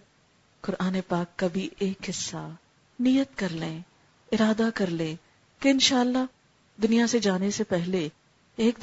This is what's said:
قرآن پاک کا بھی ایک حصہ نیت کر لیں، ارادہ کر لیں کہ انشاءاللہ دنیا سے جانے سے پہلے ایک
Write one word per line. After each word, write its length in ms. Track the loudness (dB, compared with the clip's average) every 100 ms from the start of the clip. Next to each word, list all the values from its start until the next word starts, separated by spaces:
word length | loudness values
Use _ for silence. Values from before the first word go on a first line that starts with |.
| -6 _ _ _ _ _
قرآن 360 | -8 -4 -2 -2 -2
پاک 300 | -2 -4 -4
کا 80 | -2
بھی 140 | -2 -6 -4
ایک 300 | -4 -4 -8
حصہ 380 | -8 -8 -10 -12 -16 _ _ _ -2
نیت 380 | 2 2 0 -4
کر 160 | -4
لیں، 240 | -4 -6 -8 -14 _ _ _ _
ارادہ 400 | 2 2 2 0
کر 160 | 0 -2
لیں 240 | -2 -4 -6 _ _ _ -2
کہ 80 | 2
انشاءاللہ 560 | 4 4 4 2 0 -2 _ _ _ _ -2
دنیا 300 | 2 4 4
سے 120 | 2
جانے 300 | 2 2 0
سے 120 | -2 -2
پہلے 420 | -2 0 -2 -2 -8 _ _ _ 0
ایک 200 | 0 4